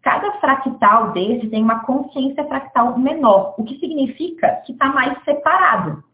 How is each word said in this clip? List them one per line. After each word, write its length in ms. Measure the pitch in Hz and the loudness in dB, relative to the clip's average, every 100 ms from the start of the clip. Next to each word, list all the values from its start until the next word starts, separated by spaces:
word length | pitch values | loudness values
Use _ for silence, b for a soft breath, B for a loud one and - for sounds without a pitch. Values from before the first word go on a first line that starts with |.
cada 300 | 262 - 403 | 0 -2 -4
fractal 760 | - 285 262 247 - 214 226 190 | -2 0 0 -2 2 4 4 2
desse 380 | 180 196 240 220 | -2 -2 -2 -2
tem 120 | 220 | 0
uma 220 | 220 226 | 0 0
consciência 600 | 240 269 294 285 269 - 285 | -2 -4 -4 -4 -4 -4 -6
fractal 520 | 269 - - 240 240 | -6 -2 0 0 2
menor, 580 | 269 320 247 196 196 - | -2 2 6 6 4 -6
o 80 | 220 | -10
que 140 | 277 | -6
significa 840 | 330 302 262 - 349 330 - - - | -6 -2 -4 -4 -8 0 0 -2 -10
que 80 | 247 | -2
tá 120 | 269 | 0
mais 340 | 277 254 269 - | 0 -2 -4 -4
separado. 760 | 285 311 370 370 214 170 151 _ | 0 2 2 2 2 -2 -8 _